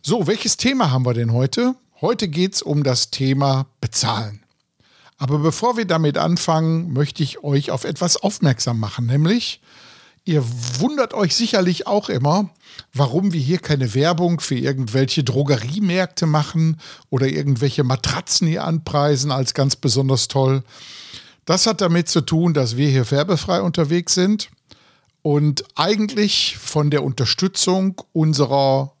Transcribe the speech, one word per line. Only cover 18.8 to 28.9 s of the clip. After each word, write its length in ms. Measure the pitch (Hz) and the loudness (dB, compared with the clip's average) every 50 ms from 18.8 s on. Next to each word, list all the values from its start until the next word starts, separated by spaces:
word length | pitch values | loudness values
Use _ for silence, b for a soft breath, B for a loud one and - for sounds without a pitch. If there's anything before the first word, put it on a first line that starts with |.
| 160 - - 147 143 151 147 127 135 147 | -4 -2 0 2 2 2 2 2 0 -2
als 220 | 131 135 131 - - | -2 -2 -2 -2 0
ganz 240 | - 135 135 - | 0 0 0 0
besonders 500 | - - 135 110 131 135 135 135 123 - | 0 -2 0 0 2 2 2 2 0 0
toll. 360 | - - 139 135 131 135 135 127 B B B B B B B B B B B B B B B B | -2 0 0 2 2 2 0 -4 B B B B B B B B B B B B B B B B
Das 200 | - 185 185 - | 0 0 2 2
hat 140 | 233 214 - | 0 0 0
damit 300 | 202 175 170 175 170 - | 2 2 2 2 0 2
zu 100 | - 170 | 0 -2
tun, 340 | 143 - 165 160 170 175 156 | 0 0 0 2 2 2 2
dass 220 | 147 131 117 113 | 2 0 0 0
wir 140 | 123 143 151 | 0 2 2
hier 200 | 135 131 123 110 | 2 2 2 2
werbefrei 520 | 143 139 151 190 185 147 - - 185 175 | 0 0 2 0 0 -2 0 -2 -2 0
unterwegs 540 | 196 175 151 - 160 139 170 175 170 - - | 0 -2 0 0 0 0 0 -2 0 0 0
sind 340 | - 180 190 214 202 - - _ _ _ b b b b b b b b b b _ | 2 2 2 2 0 -4 -10 _ _ _ b b b b b b b b b b _
und 420 | _ 156 147 147 151 151 139 - - - _ | _ 0 2 2 2 2 0 0 -6 -8 _
eigentlich 840 | - 151 180 220 208 214 208 262 214 208 202 - - - - - | -2 0 0 2 0 0 -2 0 0 0 2 2 0 -2 -2 -4
von 340 | - - - - 156 147 147 | -6 -10 -4 -2 0 0 2
der 140 | 147 143 - | 0 0 0
Unterstützung 960 | 131 123 - 131 - - - 185 190 190 - - - 185 190 190 190 185 - - _ | -2 -2 -2 -2 -2 0 0 -2 -2 0 0 0 0 2 2 0 -2 -2 -6 -16 _
unserer 800 | _ 165 156 156 156 135 143 120 135 139 139 135 135 135 135 139 | _ 0 2 2 4 2 2 2 2 2 2 2 2 2 0 -4